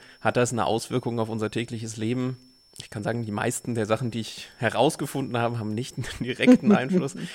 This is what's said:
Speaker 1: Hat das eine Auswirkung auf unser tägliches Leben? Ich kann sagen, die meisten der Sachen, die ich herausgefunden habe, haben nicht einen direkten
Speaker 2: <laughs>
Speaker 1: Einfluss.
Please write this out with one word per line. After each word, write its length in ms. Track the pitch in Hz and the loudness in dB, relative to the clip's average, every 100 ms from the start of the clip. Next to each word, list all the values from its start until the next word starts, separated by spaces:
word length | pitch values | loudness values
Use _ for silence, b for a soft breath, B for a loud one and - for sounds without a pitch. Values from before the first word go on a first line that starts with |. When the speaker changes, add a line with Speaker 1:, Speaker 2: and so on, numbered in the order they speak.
| b b | b b
Speaker 1:
Hat 160 | 113 123 | 0 4
das 140 | 120 | 2
eine 140 | 113 78 | 2 2
Auswirkung 540 | 110 - 123 123 117 | 0 0 -2 -2 -2
auf 100 | 110 | -2
unser 220 | 113 107 | -2 -2
tägliches 460 | 117 120 117 113 110 | -2 -4 -8 -8 -4
Leben? 400 | 110 123 127 127 - _ _ - | -2 -2 -2 -6 -14 _ _ -20
Ich 100 | - | -12
kann 140 | 110 | -6
sagen, 200 | 104 117 | -4 -4
die 80 | 110 | -4
meisten 440 | 104 110 - - 117 | -2 -2 -2 -4 -2
der 100 | 104 | 0
Sachen, 240 | 110 123 | 0 0
die 120 | 117 | -4
ich 280 | 110 - - - | -8 -10 -16 -2
herausgefunden 800 | 160 107 143 - 147 139 131 120 | 0 4 2 2 -4 -4 -2 -2
habe, 220 | 117 117 | -2 -2
haben 100 | 107 | -4
nicht 260 | 107 131 - | -4 -6 -8
einen 100 | - - | -8 -6
direkten 500 | 120 117 135 254 208 | -6 4 8 8 8
Speaker 2:
<laughs> 40 | 196 | 4
Speaker 1:
Einfluss. 400 | 127 180 135 - 170 | 4 0 0 -4 -10